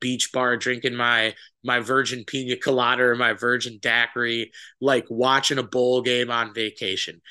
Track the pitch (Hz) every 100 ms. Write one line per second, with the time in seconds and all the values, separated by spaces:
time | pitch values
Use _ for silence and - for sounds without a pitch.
0 | 123 123 - 131 123 117 127 123 127 120
1 | 120 117 110 - - _ 123 123 110 131
2 | 120 127 104 135 127 123 - 127 120 123
3 | 123 120 117 107 120 123 117 107 123 117
4 | 117 123 117 117 110 - - - 135 127
5 | - 113 127 135 - 139 113 127 123 127
6 | 123 123 120 120 110 110 107 - 101 95
7 | - 82 -